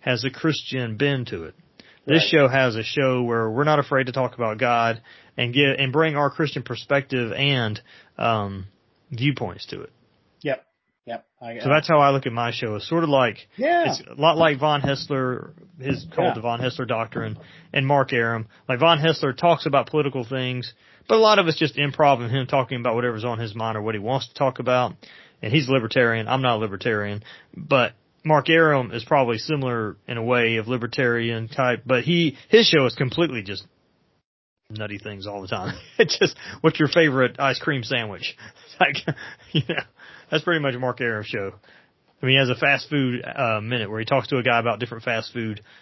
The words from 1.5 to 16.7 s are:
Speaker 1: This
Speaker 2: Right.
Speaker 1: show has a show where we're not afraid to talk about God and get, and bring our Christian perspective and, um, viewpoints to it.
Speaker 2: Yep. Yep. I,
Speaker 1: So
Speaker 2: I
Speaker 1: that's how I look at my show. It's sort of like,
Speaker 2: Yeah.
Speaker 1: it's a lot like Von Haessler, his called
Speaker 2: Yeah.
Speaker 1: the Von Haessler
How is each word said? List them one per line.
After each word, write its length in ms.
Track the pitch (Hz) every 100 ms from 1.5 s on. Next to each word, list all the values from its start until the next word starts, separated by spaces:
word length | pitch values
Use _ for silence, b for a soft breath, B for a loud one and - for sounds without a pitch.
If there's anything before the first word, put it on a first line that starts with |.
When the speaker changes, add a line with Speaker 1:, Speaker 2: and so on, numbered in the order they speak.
| - _ _ B B -
Speaker 1:
This 180 | 160
Speaker 2:
Right. 40 | -
Speaker 1:
show 160 | 156 135
has 260 | 131 127 110
a 80 |
show 400 | 107 151 135 127
where 260 | 120 117 113
we're 140 | 113
not 160 | 147 151
afraid 280 | 135 135 127
to 40 |
talk 240 | 131 123 -
about 220 | 113 110
God 440 | 123 120 117 110 - B B -
and 160 | 123
get, 260 | 127 139 135
and 140 | 135
bring 240 | 139 160 147
our 120 | 143
Christian 340 | - 151 135
perspective 680 | 117 117 - 139 135 131 117
and, 480 | - 139 131 110 104 - b b -
um, 480 | 117 110 101 98 95 _ _ _ -
viewpoints 580 | 123 139 135 101 87 -
to 160 | -
it. 80 | - _ _ _ _ _
Speaker 2:
Yep. 240 | 151 - _ _ _ _ -
Yep. 200 | 113 _ _
I, 180 | 117 117
Speaker 1:
So 60 | 120
Speaker 2:
I 40 |
Speaker 1:
that's 140 | 151 151
how 120 | 151
I 120 | 139
look 140 | 139 127
at 60 |
my 200 | 117 117
show. 240 | 113 113 104
It's 120 | -
sort 160 | 165
of 60 | 165
like, 280 | 139 120 - - -
Speaker 2:
Yeah. 320 | 277 349 311
Speaker 1:
it's 100 | - -
a 40 | 143
lot 180 | 156 160
like 200 | 160 139
Von 220 | 151 147
Haessler, 720 | 135 139 - 135 127 123 - - - -
his 260 | 131 - - -
called 120 | 175
Speaker 2:
Yeah. 40 | 120
Speaker 1:
the 60 |
Von 180 | 117 117
Haessler 240 | 127